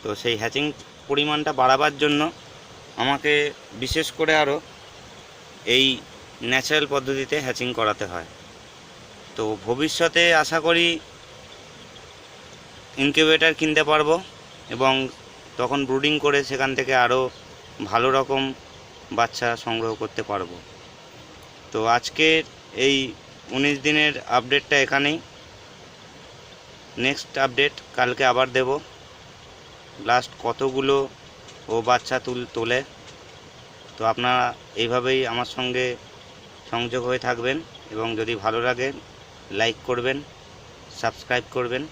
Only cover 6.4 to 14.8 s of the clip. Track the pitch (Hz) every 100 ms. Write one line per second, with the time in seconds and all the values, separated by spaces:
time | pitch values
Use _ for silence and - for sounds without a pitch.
6.4 | 117 131 131 151 147 143 131 135 135 147
7.4 | 131 120 123 117 110 104 98 87 82 -
8.4 | - - - - - - - - - -
9.4 | 110 107 98 123 156 - 170 170 170 160
10.4 | 147 160 160 170 170 165 - - - -
11.4 | - - - - - - - - - -
12.4 | - - - - - - 139 143 156 160
13.4 | 160 156 156 156 151 151 151 170 185 -
14.4 | - - - 117